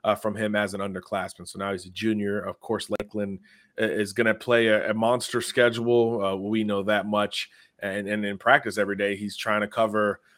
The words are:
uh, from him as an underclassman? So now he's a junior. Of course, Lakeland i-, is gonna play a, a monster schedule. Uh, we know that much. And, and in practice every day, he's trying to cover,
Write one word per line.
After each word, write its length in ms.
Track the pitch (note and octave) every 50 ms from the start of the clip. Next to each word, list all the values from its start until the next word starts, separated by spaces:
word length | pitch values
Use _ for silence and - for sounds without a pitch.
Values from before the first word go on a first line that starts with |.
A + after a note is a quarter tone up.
| -
uh, 100 | G#2+ G2+
from 220 | - - A2 G#2
him 180 | A2 G#2+ G#2+ G#2
as 200 | G#2 G#2 F#2+ G2
an 60 | G2
underclassman? 680 | G2 G2+ F#2 F2+ - - G#2+ F#2+ F2+ F#2 - - F2 -
So 100 | - G2
now 140 | G2 G2
he's 140 | G2 F2+ F2+
a 40 | F#2
junior. 480 | F2+ F#2+ G#2+ A2 G#2+ G#2+ G2+ G2+ G2+ G#2
Of 220 | F#2 F#2 - -
course, 300 | - - A2 G2+ - - G#2 G2+
Lakeland 400 | G#2 - - G#2 G2+ G2 F#2+ F#2 - _ - _ _ _ _
i-, 60 | -
is 300 | A2+ G#2 D2+ G#2+ G#2 G2
gonna 220 | G2 A#2+ A2+ A2+ G#2+
play 340 | - - B2 A#2+ A#2 A2+ A2
a, 220 | G#2+ G#2 - G#2+
a 40 | G#2+
monster 460 | A2 A2+ A#2 B2 A#2+ - - - A#2
schedule. 840 | - - - B2+ A#2+ A#2+ A#2 A#2+ A#2 A#2+ A#2+ A#2+ A#2 A#2 A#2 G#2 G2
Uh, 120 | F#2+ G2
we 260 | F#2+ G2 G#2 A2 A2
know 220 | G#2+ G#2 G2+ G2 F#2+
that 220 | G#2 G#2+ G2+ F#2
much. 440 | G#2 G#2 G#2 G#2 G2+ - - - - _ - _ _ _ _
And, 260 | G2+ G2 F#2+ G#2 G2
and 180 | G2+ G#2 G#2+ G#2
in 140 | G2+ G2+ F#2
practice 400 | - A#2 C3+ D3 A#2+ G#2+ G2 A2
every 180 | G2 G2 G2
day, 200 | G2 G2+ G2+ G2+
he's 200 | G2 G#2 G2+ -
trying 260 | - - A2+ G#2 G#2+
to 60 | G#2 G2+
cover, 520 | - A#2+ A2+ G#2+ G#2 G#2+ G#2 G2+ G2 - _ _ _